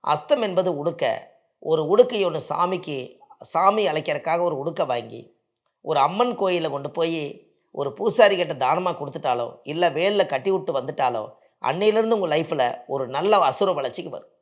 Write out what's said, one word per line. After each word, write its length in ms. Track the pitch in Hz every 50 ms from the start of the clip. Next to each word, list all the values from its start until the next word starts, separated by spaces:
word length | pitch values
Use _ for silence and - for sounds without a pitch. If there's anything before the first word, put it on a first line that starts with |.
| -
அஸ்தம் 380 | - - - - - 302 262 226
என்பது 280 | 202 180 180 185 185 165
உடுக்க, 280 | 143 147 170 160 - - 185 165 - - - _ _ _ _ _ _ -
ஒரு 200 | 147 160 160 156
உடுக்கை 360 | 156 185 220 247 247 240 208 196
ஒண்ணு 160 | 175 156 156 - -
சாமிக்கு, 500 | - - 175 180 190 175 180 - 147 135 123 - - _ - _ - _ -
சாமி 380 | - - 160 180 196 208 220 208
அழைக்கிறதுக்காக 560 | 175 151 156 151 160 151 147 - 165 160 170 175
ஒரு 140 | 175 156
உடுக்கை 280 | 135 139 165 160 - 165
வாங்கி, 340 | 135 123 120 117 117 - - - - _ _ _ _ _ _ _ _ _ _ _
ஒரு 140 | 139 156 143
அம்மன் 340 | 135 151 180 208 247 247 233
கோயிலை 320 | - 202 190 180 175 160 143
கொண்டு 200 | 139 139 139 147
போய் 320 | - 175 165 165 165 160 147 143 - - - _ _ _ _ _ _
ஒரு 160 | - 143 139 -
பூசாரி 440 | - 202 226 - - 226 202 196
கிட்ட 180 | 175 175 156 160
தானமா 380 | 131 131 127 151 175 185 185 165
கொடுத்துட்டாலோ, 540 | - 156 139 123 - - 143 123 120 120 117 - - -
இல்ல 280 | 139 151 165 180 170
வேல்ல 320 | 139 151 175 202 208 202 180
கட்டி 240 | - 143 131 127 190
விட்டு 220 | 190 185 190 - 151
வந்துட்டாலோ, 520 | 135 123 135 143 - 147 123 120 113 107 - - _ _ _ _ _ -
அன்னையிலிருந்து 560 | 123 143 175 202 214 208 220 220 226 233 214
உங்க 100 | 190 165
லைஃப்ல 360 | 151 156 160 - 165 147 127 120 - - -
ஒரு 180 | - 135 135 131 117
நல்ல 320 | 127 139 170 202 214 196
அசுர 320 | 170 139 123 - - 190 175
வளர்ச்சிக்கு 380 | 143 135 120 - - 175 170
வரும். 220 | 120 - - _ _ _